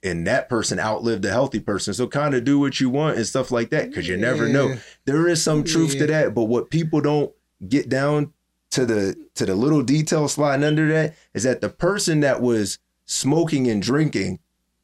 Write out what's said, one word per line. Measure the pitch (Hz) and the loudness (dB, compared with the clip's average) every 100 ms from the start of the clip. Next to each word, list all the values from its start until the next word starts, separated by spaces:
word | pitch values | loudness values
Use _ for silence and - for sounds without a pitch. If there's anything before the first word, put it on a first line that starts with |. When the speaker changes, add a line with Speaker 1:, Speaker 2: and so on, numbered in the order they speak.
Speaker 1:
and | 95 85 85 | -6 -4 -2
that | 131 - | -2 0
person | 117 95 92 | -2 -2 -2
outlived | 107 110 113 110 | -2 -2 -2 -2
the | 98 | 0
healthy | 110 139 110 | 0 0 -2
person. | - 98 - | -4 -4 -4
So | 98 123 | -4 -2
kinda | 143 147 131 | -2 0 0
do | 120 143 | 2 2
what | 139 139 | 2 0
you | 131 | 0
want | 135 156 104 | 0 0 -2
and | 104 | -2
stuff | 135 127 | -2 -2
like | 123 113 | -2 0
that, | - - | -2 -4
'cause | - 82 | -6 -4
you | 92 | -2
never | 113 131 113 | 0 0 2
know." | 135 123 | 2 0
Speaker 2:
Yeah. | 127 - - - | -2 -12 -10 -2
Speaker 1:
There | 147 175 | 2 2
is | 160 | 2
some | 165 151 | 0 0
truth | - 165 160 | 0 2 2
to | 139 | 2
Speaker 2:
Yeah. | 151 | 0
Speaker 1:
that, | 156 131 | 2 0
but | 110 | 0
what | 110 117 - | 0 0 0
people | 160 165 156 | -2 0 0
don't | 147 147 143 - _ _ 92 | 2 0 -2 -6 _ _ -2
get | 135 123 | -2 0
down | 131 143 147 147 _ _ _ _ | 0 2 0 -2 _ _ _ _
to | - 123 | 0 2
the, | 107 98 320 - | 2 0 -4 -10
to | - 98 | -4 -2
the | 95 | 0
little | 135 151 | 2 2
detail | 120 151 151 160 147 | 2 0 2 0 0
sliding | - 147 139 | 0 0 2
under | 147 151 156 | 2 2 2
that | 160 156 - _ | 2 -2 -6 _
is | - | -4
that | 123 120 | -2 -2
the | 104 | -4
person | - 170 202 - 156 | -2 -2 0 0 2
that | 143 127 | 2 2
was | 123 113 98 - _ _ | 0 0 -2 -6 _ _
smoking | - - 135 151 160 143 127 | -8 -4 0 2 2 0 0
and | 104 | 0
drinking | 95 143 156 107 98 92 _ _ _ _ | 2 2 2 0 -4 -6 _ _ _ _